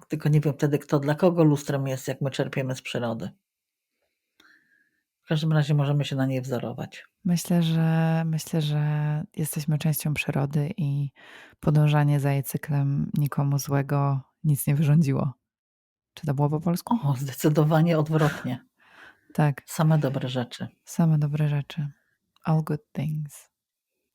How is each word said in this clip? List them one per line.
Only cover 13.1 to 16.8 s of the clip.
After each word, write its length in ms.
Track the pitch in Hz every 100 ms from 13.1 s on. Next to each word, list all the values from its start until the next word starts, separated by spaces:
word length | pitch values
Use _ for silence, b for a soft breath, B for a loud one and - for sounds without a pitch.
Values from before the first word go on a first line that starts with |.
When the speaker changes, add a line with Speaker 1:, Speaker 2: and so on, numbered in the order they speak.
Speaker 2:
nikomu 440 | - 143 - 139 139
złego 600 | 135 139 139 143 139 135 - _
nic 240 | 156 143 -
nie 80 | 143
wyrządziło. 580 | 147 156 139 135 139 - _ _ _ _ _ _ _
Czy 140 | - 151
to 60 |
było 160 | 139 147
po 100 | 156
polsku? 400 | 175 175